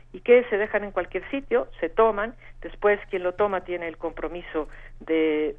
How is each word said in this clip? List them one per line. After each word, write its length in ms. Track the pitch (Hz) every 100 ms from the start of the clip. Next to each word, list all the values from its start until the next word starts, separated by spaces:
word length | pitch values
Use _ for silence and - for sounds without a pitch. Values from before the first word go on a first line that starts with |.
| -
y 80 | 185
que 240 | - 240 240
se 120 | 202
dejan 280 | 214 208 202
en 60 |
cualquier 380 | 185 175 185 170
sitio, 380 | 277 277 233 - -
se 80 | -
toman, 440 | - 226 202 220 - - -
después 360 | 170 - 208 202 -
quien 140 | 190
lo 100 | 180
toma 280 | 180 208 190
tiene 280 | 180 175 170
el 80 | 160
compromiso 720 | 165 160 165 175 175 160 147 - - -
de, 560 | - 160 160 151 151